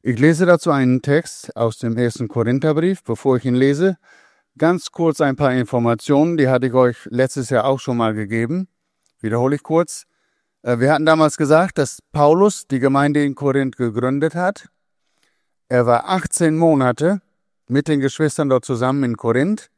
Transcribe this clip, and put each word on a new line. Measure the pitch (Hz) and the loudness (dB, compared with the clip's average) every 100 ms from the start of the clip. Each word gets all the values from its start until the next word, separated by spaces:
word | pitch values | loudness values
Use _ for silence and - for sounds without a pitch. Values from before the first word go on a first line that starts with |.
Ich | 131 117 | -4 2
lese | 147 160 180 | 4 4 4
dazu | 170 170 | 4 2
einen | 139 127 127 | 2 2 0
Text | - 147 - - - - | 0 -2 -2 -16 -16 -4
aus | 117 - | -4 -2
dem | 117 113 | -6 -2
ersten | 120 - 117 | -2 -2 -6
Korintherbrief. | 120 113 131 156 151 175 190 | -2 -2 0 0 0 -2 -4
Bevor | - 113 139 127 | -6 -4 0 0
ich | 127 | 0
ihn | 123 | 2
lese, | 139 143 190 175 _ _ _ _ _ _ | 2 2 -2 -2 _ _ _ _ _ _
ganz | 160 175 - | 0 0 -6
kurz | - 165 143 | -2 -2 0
ein | 147 131 | -2 0
paar | 143 | 0
Informationen, | 127 123 123 117 117 - 143 160 170 | 0 -2 0 0 -2 0 0 2 2
die | 131 | 2
hatte | 127 127 | 2 0
ich | |
euch | 127 123 117 - | 2 2 0 -8
letztes | 120 131 - 123 | -2 -2 -4 -2
Jahr | 123 127 | 0 0
auch | 135 | -2
schon | - 120 | -4 -2
mal | 113 | -2
gegeben. | 107 104 113 117 175 190 _ _ _ _ _ | -2 -4 -4 -2 -4 -8 _ _ _ _ _
Wiederhole | 110 117 131 147 | -4 -2 -2 -2
ich | |
kurz. | - 165 175 - - _ _ _ _ _ | -2 -2 -2 -8 -18 _ _ _ _ _
Äh, | - 120 | -4 0
wir | 131 | 2
hatten | 156 156 | 2 4
damals | 160 151 - | 4 2 0
gesagt, | 143 156 185 - | 2 2 2 -2
dass | 139 - _ | -4 -6 _
Paulus | 147 147 170 202 - - | 2 4 4 2 0 -6
die | 135 | 0
Gemeinde | 131 139 143 147 143 | 2 2 2 0 -2
in | 135 | -2
Korinth | 143 135 131 - | -2 0 -2 -4
gegründet | 120 110 127 139 156 165 | -4 -2 -4 -2 -4 -2
hat. | 180 202 - _ _ _ _ _ _ _ _ _ _ | -4 -4 -20 _ _ _ _ _ _ _ _ _ _
Er | 123 120 | 0 2
war | 117 - | 2 0
achtzehn | 185 - - 165 156 | -4 -4 -2 0 2
Monate | 165 147 127 120 160 196 _ _ _ _ _ | 2 2 0 0 -2 -2 _ _ _ _ _
mit | 131 147 | -4 0
den | 143 | -2
Geschwistern | 135 - 156 - 143 | -2 -2 -2 0 0
dort | 131 | 0
zusammen | - 120 127 139 | 0 -2 -2 0
in | 127 113 | -2 -2
Korinth. | 117 120 165 214 - | -2 0 0 -4 -8